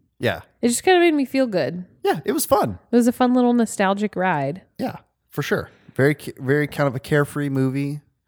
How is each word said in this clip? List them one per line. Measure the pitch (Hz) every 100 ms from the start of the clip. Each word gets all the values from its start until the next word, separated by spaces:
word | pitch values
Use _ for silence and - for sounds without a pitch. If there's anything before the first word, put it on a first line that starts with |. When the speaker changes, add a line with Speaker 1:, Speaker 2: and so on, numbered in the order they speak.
| _ -
Speaker 1:
Yeah. | 120 80 - _
Speaker 2:
It | 240
just | 240
kinda | - 359
made | 339
me | 302 262
feel | 269 262
good. | 185 135 175 - _
Speaker 1:
Yeah, | 403 226 -
it |
was | 285 -
fun. | - 117 90 _
Speaker 2:
It | 240
was | 240
a |
fun | - 247
little | 247 240
nostalgic | 240 220 - 190 202 208 -
ride. | 185 156 135 180 - -
Speaker 1:
Yeah, | 262 - _ _ _
for | -
sure. | 143 185 - - -
Very, | - 135 147
ca-, | - -
very | 131 147 147
kind | - 143
of | 127
a |
carefree | - 151 143 147 143
movie. | 135 131 135 143 147 - _